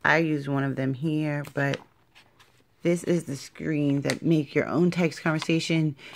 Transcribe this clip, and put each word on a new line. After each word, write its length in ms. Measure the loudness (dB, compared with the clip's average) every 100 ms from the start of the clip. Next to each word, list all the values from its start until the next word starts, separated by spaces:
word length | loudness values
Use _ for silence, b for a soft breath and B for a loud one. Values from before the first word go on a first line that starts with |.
I 120 | 2 4
use 320 | 2 0 0
one 160 | 0
of 100 | 0
them 200 | -2 -2
here, 500 | -2 -2 0 -2 -4 -4
but 240 | -2 -2 -2 -8 _ _ -20 _ _ _ _ _ _
this 220 | -2 0
is 200 | 0 -2
the 120 | -2 -10
screen 640 | -12 -8 -4 0 2 2
that 220 | 0 -2
make 340 | 2 2 2 -2
your 100 | 0
own 240 | 2 2
text 300 | 2 -2 0
conversation. 760 | -2 -2 0 -2 2 2 0 -2 B